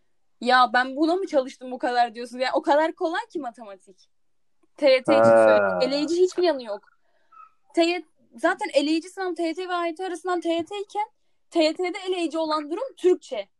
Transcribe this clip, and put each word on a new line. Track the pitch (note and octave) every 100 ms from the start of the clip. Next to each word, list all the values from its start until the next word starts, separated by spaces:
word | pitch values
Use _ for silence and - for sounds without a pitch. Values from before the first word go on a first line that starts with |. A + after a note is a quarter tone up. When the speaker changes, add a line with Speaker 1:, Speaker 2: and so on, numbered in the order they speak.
| _ _ _ _
Speaker 1:
Ya | A#3+ B3+ B3
ben | B3 B3+ C4+
buna | D#4 F4+
mı | F#4+
çalıştım | D4 B3+ - B3+
bu | B3
kadar | C4+ A#3+ A#3+
diyorsun? | A3 A#3+ B3
Yani | B3+
o | E4
kadar | A#3+ C#4+ D#4+
kolay | - F4 F#4 A#4
ki | F4
matematik. | B3+ A3+ G#3+ G3 G3 F#3+ _ _ _ _ _ _ _ -
T | C#4+
Y | C4
T | B3
için | A2
Speaker 2:
Ha. | A2+ - A2+
Speaker 1:
söylüyorum. | G#3+ G2+ F#2
Eleyici | B3+ C#4+ D#4 E4+
hiçbir | F#4 -
yanı | F4+ C#4
yok. | A#3 G3+ _ _ _ _ _ - - _ _
T | -
Y | E4 F4+
T, | - _ _ A#3
zaten | E4 F4+ G#4
eleyici | C#4 D4 D#4+ F4
sınav | F#4+ F#4
T | E4
Y | E4
T | E4 F4+
ve |
A | F4+ E4+
Y |
T | D#4+ F#4
arasından | E4+ F#4 F4+
T | E4
Y | E4
T | E4 G4+
iken | G4+ G#4 G#4+ _ _ _ _
T | E4+
Y | D#4
T'de | D#4 F4+ G4 F#4+
eleyici | F#4 E4 D#4+
olan | D#4+ D#4 D4
durum | F4 C5 -
Türkçe. | F4+ F4+ - A#3 G3